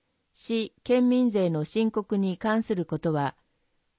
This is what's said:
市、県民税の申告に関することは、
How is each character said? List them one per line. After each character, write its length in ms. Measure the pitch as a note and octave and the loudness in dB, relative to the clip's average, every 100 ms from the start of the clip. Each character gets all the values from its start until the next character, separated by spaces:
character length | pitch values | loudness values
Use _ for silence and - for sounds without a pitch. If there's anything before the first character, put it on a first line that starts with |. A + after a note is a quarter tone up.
| _ _ _ | _ _ _
市、 400 | - - A3+ A3 _ | -14 -4 -4 -4 _
県 260 | - B3 B3 | 0 2 4
民 200 | B3 B3 | 4 2
税 200 | G3+ F3+ | 2 0
の 160 | D#3+ D3+ | 0 -2
申 260 | A3 A3+ | -2 0
告 260 | A3 G3+ G3+ | -2 -2 -2
に 200 | F#3+ F3 | -2 -2
関 260 | A3 A3 | -2 0
す 120 | - F#3+ | 0 -4
る 100 | E3 | -4
こ 140 | D#3 | -4
と 140 | E3+ | -2
は、 220 | D3+ C#3 - _ _ _ _ _ | -2 -2 -6 _ _ _ _ _